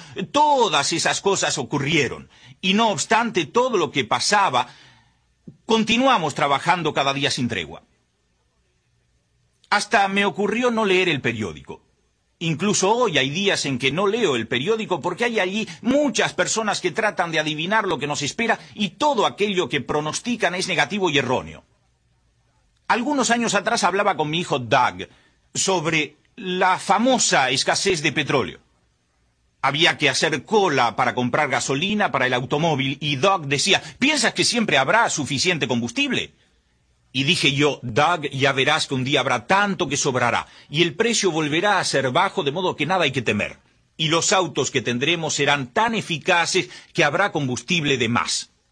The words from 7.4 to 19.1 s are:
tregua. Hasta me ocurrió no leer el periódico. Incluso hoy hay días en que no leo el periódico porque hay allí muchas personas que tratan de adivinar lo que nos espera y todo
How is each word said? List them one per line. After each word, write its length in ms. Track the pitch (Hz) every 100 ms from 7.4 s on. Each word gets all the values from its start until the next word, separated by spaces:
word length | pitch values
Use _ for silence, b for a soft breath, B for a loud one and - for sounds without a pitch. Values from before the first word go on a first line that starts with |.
| 120
tregua. 360 | 101 76 80 _ _ _ _ _ _ _ _ _ _ _ _ _ _ _ _ _ _ -
Hasta 380 | 202 - 226 196
me 180 | 196 202
ocurrió 460 | 190 202 220 247
no 140 | 220 208
leer 220 | 185 180
el 140 | 143
periódico. 640 | 123 110 95 76 69 - _ _ _ _ _ -
Incluso 540 | 165 147 208 - 185
hoy 240 | 233 240 143
hay 140 | 135
días 340 | 165 196 156 147
en 140 | 123
que 120 | 135
no 140 | 156 202
leo 300 | 226 185 123
el 120 | 110
periódico 540 | 123 165 220 196 170
porque 240 | 165 180 240
hay 140 | 220
allí 280 | 185 214 - B
muchas 540 | 220 277 294 - 160 -
personas 460 | 180 220 214 180
que 100 | 175
tratan 400 | 151 214 190 170
de 80 | 156
adivinar 480 | 156 151 170 220 196
lo 100 | 147
que 80 | 143
nos 160 | 139
espera 380 | 143 - 226 202 B -
y 140 | 202
todo 360 | - 294